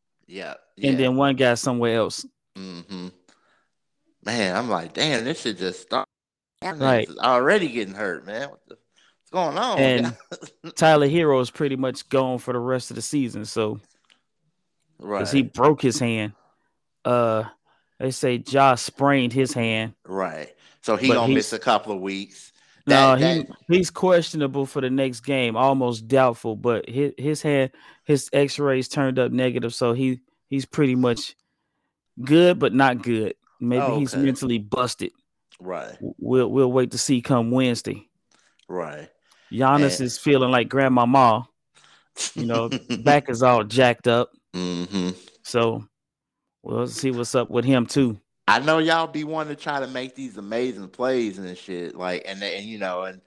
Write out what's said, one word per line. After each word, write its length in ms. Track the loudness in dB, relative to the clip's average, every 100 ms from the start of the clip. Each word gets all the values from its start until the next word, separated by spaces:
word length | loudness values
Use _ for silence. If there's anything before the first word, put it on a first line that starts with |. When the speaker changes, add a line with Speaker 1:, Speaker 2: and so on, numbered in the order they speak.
| _ _ _
Speaker 1:
Yeah, 260 | -14 -12 -14 _ -4
Speaker 2:
And 160 | 0
Speaker 1:
yeah. 20 | 2
Speaker 2:
then 200 | 2 2
one 200 | 2 2
guy 200 | 2 2
somewhere 400 | -2 0 0 0
else. 260 | 0 -4 -14 _ _ -18
Speaker 1:
Mm-hmm. 520 | -16 -16 -14 -12 -12 -16 _ _ _ _ _ _ _ _ _ _
Man, 320 | -8 -2 -2 -2
I'm 140 | -2
like, 240 | -4 -4
"Damn, 300 | -4 -2 -2 -4
this 160 | -6
shit 160 | -6 -6
just 240 | -6 -8
started. 240 | -6 -6 -6 _ _ _ _ _
Speaker 2:
Right. 460 | -10 -2 2 2 0
Speaker 1:
Is 80 | -2
already 500 | 2 2 4 2 0
getting 260 | -4 -6 -6
hurt, 300 | -6 -8 -10
man. 240 | -10 -12
What 80 | -14 _
the, 80 | -20
what's 560 | _ _ _ _ _
going 260 | -4 -2 -2
on?" 220 | -2 2
Speaker 2:
And 380 | 2 2 0 -6 _ -18
Speaker 1:
<laughs> 320 | -18 _ -14 2
Speaker 2:
Tyler 320 | 6 6 6
Herro 320 | 4 4 2
is 80 | 0
pretty 260 | -2 -4 -2
much 320 | -4 -6 -2
gone 280 | 0 0 -2
for 160 | -4
the 60 | -4
rest 320 | -2 -4 -4
of 40 | -10
the 60 |
season, 440 | -4 -2 -2 -6 -6
so, 340 | -2 -2 -4 -12 _ _ _ _ _ _ _ _ _ _ _
'cause 300 | -8 -4 0
he 100 | 0
Speaker 1:
Right. 120 | 0
Speaker 2:
broke 280 | 2 4 4
his 180 | 0 0
hand. 340 | -2 -2 -6 -10 _ _ _ _ _ _
Uh, 420 | -2 0 2 0 -4 -12 _ _ _ _
they 120 | -6
say 320 | -2 -2 -2 0
Ja 280 | 4 4 4
sprained 580 | -2 0 2 2 2
his 200 | 0 0
hand. 420 | 0 -2 -2 -4 -10 -10
Speaker 1:
Right. 480 | -6 -4 -6 -14 _ _ _
So 120 | -4 0
he 100 | 2
Speaker 2:
But 80 | 4
Speaker 1:
gonna 120 | 4
Speaker 2:
he's 80 | 2
Speaker 1:
miss 180 | 0
a 60 | -4
couple 340 | 0 0 0
of 60 | -6
weeks. 500 | -6 -8 -10 -16 -20 _ _ _ 2
Speaker 2:
No, 280 | 6 8 6
Speaker 1:
That, 40 |
Speaker 2:
he, 40 | 4 0
Speaker 1:
that 40 | -4 -12 0
Speaker 2:
he's 220 | 2 2
questionable 760 | -2 2 2 2 -4 -4 -2 -4
for 160 | -4
the 80 | -2
next 300 | -2 -2 -4
game, 340 | -4 -2 0 2
almost 520 | 2 2 0 -4 0
doubtful. 480 | 4 4 2 -6 -4
But 340 | -2 -2 -4
his, 240 | -4 -4 -4
his 240 | -4 -2
hand, 280 | 0 0 0 -4 -20 -12 -2
his 220 | 0 0
X-rays 540 | 0 0 0 0 0 -2
turned 320 | -2 0 0
up 120 | 0
negative, 420 | 0 0 -2 -6 -2
so 180 | -2
he, 280 | 0 -2 -4 _ _ _
he's 160 | -6 -4
pretty 300 | 0 2 2
much 400 | 2 0 -6 -16 _ _ _ _ _ _ _ -12
good, 340 | 2 6 6 4
but 160 | 2
not 300 | 4 4 2
good. 320 | -2 -2 -2 -6 _ _
Maybe 240 | -2 0
Speaker 1:
Oh, 160 | 2 0
Speaker 2:
he's 160 | -2 0
Speaker 1:
okay. 80 |
Speaker 2:
mentally 340 | 0 0 -2 -2
busted. 540 | -2 -2 -2 -4 -10 -10 _ _ _ _
Speaker 1:
Right. 340 | -10 -10 -10
Speaker 2:
W-, 220 | -12 -12 -10
we'll, 300 | -2 0 2
we'll 220 | 2 2
wait 180 | 2 0
to 60 | -2
see 240 | -2 -2
come 300 | 2 0 2
Wednesday. 580 | 0 0 -2 -6 -10 -14 _ _ _ _ _ -12
Speaker 1:
Right. 420 | -10 -10 -12 -18 _ _ _ _
Speaker 2:
Giannis 480 | 0 2 4 4 2
Speaker 1:
And 80 | -4
Speaker 2:
is 100 | -2
feeling 320 | 2 4 4
like 180 | 2 2
grandmama. 800 | 2 4 4 4 6 6 4 -2 _ _ _ _ _ _ -10 -8
You 140 | -6 -2
know, 220 | -2 -2
Speaker 1:
<laughs> 340 | -6 -6 -2
Speaker 2:
back 260 | 2 2 2
is 140 | 2
all 200 | 4 4
jacked 440 | 2 4 4 4 2
up. 240 | 2 0 _ _ -8
Speaker 1:
Mm-hmm. 540 | -6 -6 -4 -2 -2 -4 -14 _
Speaker 2:
So 420 | -4 0 0 -2 -10 _ _ _ _ _ _ _
we'll 240 | -8 -4 -4
see 240 | -4 -4
what's 240 | -2 -2 -2
up 160 | 0
with 120 | 0
him 220 | 2 2 2
too. 340 | 0 0 -2 _ _ 0
Speaker 1:
I 120 | 2
know 200 | 4 2
y'all 280 | 4 2 0
be 160 | -6
wanting 320 | -8 -6 -8 -8
to 60 |
try 180 | -6 -6
to 80 | -6
make 260 | -8 -10
these 220 | -12 -14 -12
amazing 540 | -6 -4 -4 -6 -14
plays 480 | -6 -2 0 -2 -6
and 180 | -12 -14
shit, 380 | -12 -10 -10 -8
like, 280 | -6 -6 -8
and, 180 | -10
and, 220 | -8 -8 -10
you 140 | -8
know, 240 | -6 -6
and 180 | -8 -12